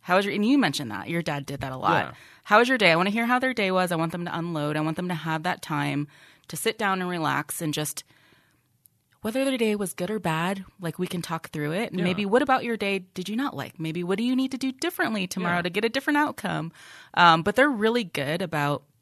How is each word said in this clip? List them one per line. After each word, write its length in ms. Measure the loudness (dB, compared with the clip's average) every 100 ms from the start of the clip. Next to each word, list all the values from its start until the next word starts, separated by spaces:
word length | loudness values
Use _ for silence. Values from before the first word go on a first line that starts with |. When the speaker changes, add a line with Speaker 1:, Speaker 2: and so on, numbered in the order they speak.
Speaker 1:
How 140 | 2 2
was 100 | 2
your," 80 |
and 120 | 0 4
you 120 | 4
mentioned 340 | 4 0 -6
that. 180 | -8 -6
Your 120 | -4
dad 240 | -2 -4 -6
did 140 | -8
that 100 | -8
a 40 | -4
lot. 280 | 2 2 0
Speaker 2:
Yeah. 60 | -10 -20 -20 4
Speaker 1:
"How 140 | 6
was 100 | 6
your 80 | 6
day?" 140 | 6
I 40 | 6
wanna 140 | 4
hear 160 | 2 0
how 140 | 2
their 140 | 0
day 180 | 0 2
was. 200 | 2 2
I 40 | 0
want 140 | -2
them 120 | -4 -6
to 120 | -4
unload. 400 | -4 -2 -2 -2
I 40 |
want 140 | -2 -2
them 120 | -4
to 40 | -4
have 280 | -4 -4
that 180 | -4 -6
time 460 | -4 -4 -2 -4 -6 -12 -20 _ _
to 80 | -4
sit 220 | -4 -2
down 240 | -2 0
and 80 | -2
relax 520 | -2 -2 -2 -4 -6
and 120 | -4
just, 300 | -4 -6 -8 -14 _ _ _ _ _ _ _ _ _ _ _
whether 240 | -6 -2 0
their 120 | 2
day 180 | 0 0
was 180 | -4
good 160 | -6 -6
or 100 | -2
bad, 440 | -2 0 -2 -4 -8 _
like, 180 | -8 -4
we 80 | -4
can 140 | -4
talk 280 | -6 -8 -6
through 220 | -6 -4
it. 180 | -2 -4
And 80 | -2
Speaker 2:
Yeah. 60 | 0
Speaker 1:
maybe, 200 | 0 2
"What 160 | 4
about 220 | 4 0
your 140 | 0 -2
day 220 | -2 -2 -4
did 160 | -10 -6
you 60 | -4
not 200 | -4 -4
like? 240 | -10 -6
Maybe 240 | -6 -4
what 140 | -2 0
do 60 |
you 120 | 2 0
need 160 | 0
to 60 | -2
do 140 | -4
differently 560 | -4 -6 -2 -2 -2 -4
tomorrow 300 | -2 0 0
Speaker 2:
Yeah. 40 |
Speaker 1:
to 60 | 0
get 160 | 0 0
a 40 |
different 280 | 0 0 2
outcome?" 540 | 0 -2 -4 -4 -6 -12 -20 -20 -6
Um, 300 | 6 8 8
but 120 | 4 4
they're 140 | 4
really 340 | 4 2 2
good 380 | -2 -4 -2 -2
about 420 | -2 -2 0 -2 _ _